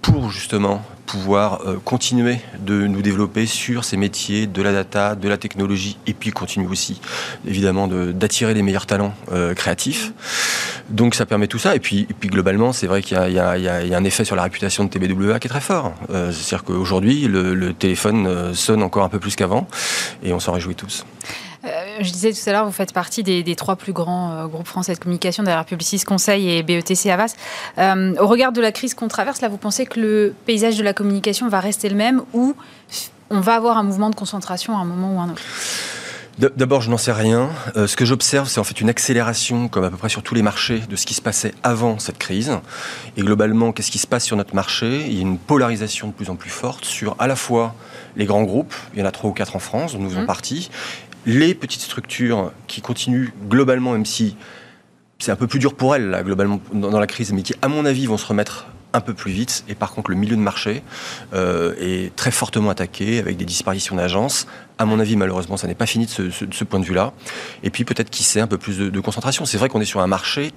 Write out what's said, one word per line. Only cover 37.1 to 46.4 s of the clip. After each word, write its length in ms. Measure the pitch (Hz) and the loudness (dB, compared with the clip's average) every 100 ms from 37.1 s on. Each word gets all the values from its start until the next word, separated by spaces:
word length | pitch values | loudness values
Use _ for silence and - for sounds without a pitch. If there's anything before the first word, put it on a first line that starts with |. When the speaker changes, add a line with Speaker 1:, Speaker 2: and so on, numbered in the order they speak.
Speaker 1:
rien. 380 | 107 110 113 131 160 - 110 | 2 4 4 2 -2 -6 0
Euh, 100 | 101 | 2
ce 80 | |
que 120 | - 120 | 4 4
j'observe, 420 | 127 - 139 135 | 4 4 2 2
c'est 100 | - | 0
en 60 | |
fait 160 | 104 - | -2 0
une 80 | 110 | 0
accélération, 800 | 117 - 123 117 113 - 120 120 | 2 2 2 2 0 0 0 0
comme 160 | 101 | 0
à 60 | 92 | 0
peu 80 | 90 | -2
près 100 | 110 | -4
sur 140 | 107 | -4
tous 120 | - | 0
les 60 | 117 | 2
marchés, 400 | 107 - - 117 113 | 2 2 -2 -2 -4
de 80 | 98 | -6
ce 80 | |
qui 80 | - | -4
se 80 | - | -2
passait 320 | - 101 110 - | -2 -2 -4 -2
avant 360 | - 117 117 110 | 0 2 2 0
cette 180 | - - | -4 -8
crise. 400 | - 95 123 110 - - - - - - | -4 -2 0 -2 -4 -12 -10 -12 -12 -2
Et 20 | |
globalement, 520 | 98 104 107 113 117 | 2 4 4 4 2
qu'est-ce 180 | 110 110 | 0 -4
qui 80 | - | -4
se 80 | - | 0
passe 180 | 123 | 0
sur 140 | - 107 | 0 -2
notre 160 | 98 | 0
marché ? 500 | 98 98 - 113 135 151 | -2 -2 -2 0 -2 -2
Il 60 | |
y 40 | 107 | 0
a 40 | |
une 140 | 92 90 | 0 -2
polarisation 680 | - 147 123 113 107 - 107 | 2 4 4 0 -4 -6 -8
de 60 | |
plus 160 | 101 98 | -8 -8
en 60 | |
plus 120 | 90 | -8